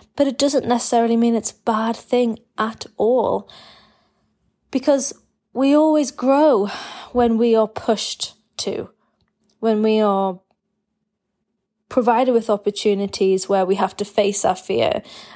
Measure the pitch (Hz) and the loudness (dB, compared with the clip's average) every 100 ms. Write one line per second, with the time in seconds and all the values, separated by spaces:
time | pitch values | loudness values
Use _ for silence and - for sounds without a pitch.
0 | _ - 277 247 285 277 - 240 - 240 | _ -2 -2 0 0 0 0 -2 0 0
1 | 233 233 233 233 - - - 220 226 226 | 2 2 2 0 -4 -6 -4 -2 -2 -6
2 | - 247 240 - _ - 220 220 - - | -2 0 0 -4 _ -6 -6 -6 -16 -2
3 | 214 254 - 196 - - - - _ _ | 0 2 0 -4 -6 -20 -20 -20 _ _
4 | _ _ _ _ _ _ _ 262 277 277 | _ _ _ _ _ _ _ -2 0 0
5 | - - _ _ _ 240 277 294 311 302 | 0 -8 _ _ _ -2 2 4 4 2
6 | 277 - 254 277 311 226 202 - - - | 0 -2 0 4 4 2 0 -6 -14 -16
7 | - 247 240 226 233 220 214 - - 208 | -6 0 2 2 2 2 2 -2 -4 -2
8 | - - - - _ - 202 - 190 _ | -4 -8 -12 -14 _ -10 -8 -8 -10 _
9 | _ _ _ _ _ _ 226 214 220 214 | _ _ _ _ _ _ 0 2 2 2
10 | 208 196 190 180 _ _ _ _ _ _ | 2 2 -2 -4 _ _ _ _ _ _
11 | _ _ _ _ _ _ _ _ _ - | _ _ _ _ _ _ _ _ _ 0
12 | 233 233 262 233 226 208 208 202 214 202 | 2 2 2 0 0 -2 -2 -2 -2 -2
13 | 196 - 190 190 - 196 180 190 190 - | -4 -2 0 0 0 0 0 0 -2 -4
14 | 202 - 202 202 - 185 - 220 - - | -4 -2 0 0 -2 -2 -4 -2 0 -2
15 | - - - | -6 -18 -20